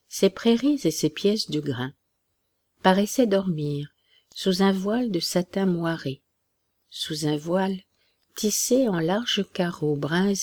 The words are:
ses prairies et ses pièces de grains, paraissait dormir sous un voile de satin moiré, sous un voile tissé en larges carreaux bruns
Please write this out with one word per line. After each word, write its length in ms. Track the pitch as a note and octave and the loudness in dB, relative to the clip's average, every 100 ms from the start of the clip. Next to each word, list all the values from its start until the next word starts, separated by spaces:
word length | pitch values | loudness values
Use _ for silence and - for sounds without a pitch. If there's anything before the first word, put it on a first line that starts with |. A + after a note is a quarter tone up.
| _ | _
ses 220 | - F#3+ | 2 2
prairies 520 | - A#3 A#3 C#4 D4 | 2 2 2 2 0
et 80 | E3 | 0
ses 180 | D#3 D#3 | 0 -2
pièces 400 | - G3+ G#3+ - | 0 0 0 -2
de 100 | D3 | -4
grains, 360 | D3 A#2+ B2+ - _ _ _ _ _ _ _ _ | -4 -4 -6 -10 _ _ _ _ _ _ _ _
paraissait 420 | F#3+ F#3 G#3 - A#3 | 4 4 2 2 2
dormir 640 | G3 F#3+ D#3 D3 C#3+ D3 _ _ _ _ - | 2 0 -2 -2 -4 -8 _ _ _ _ -6
sous 260 | F#3+ F#3 | -2 2
un 100 | G3 | 2
voile 380 | F#3+ G3 A3+ B3 | 2 0 -2 0
de 100 | F3 | -2
satin 460 | - F3+ F3+ G3 G3 | -2 -2 -2 0 0
moiré, 560 | E3+ E3 E3 C#3 C3+ _ _ _ _ _ _ _ | 2 0 -4 -6 -8 _ _ _ _ _ _ _
sous 340 | - - D#3 D3+ | -12 -8 -4 -2
un 120 | D3+ | -2
voile 420 | D#3+ F3+ F#3+ F#3+ - _ _ _ _ - | -2 -2 0 -4 -10 _ _ _ _ -6
tissé 520 | G#3+ - - B3 B3+ | -2 -2 2 2 2
en 120 | F3 | 2
larges 520 | D#3+ G3+ A#3+ - F#3+ | 0 0 0 -2 -2
carreaux 440 | - F3 - D3+ C#3+ | -2 -4 -2 -2 -2
bruns 400 | C#3+ E3+ G3 G3 | 0 0 2 0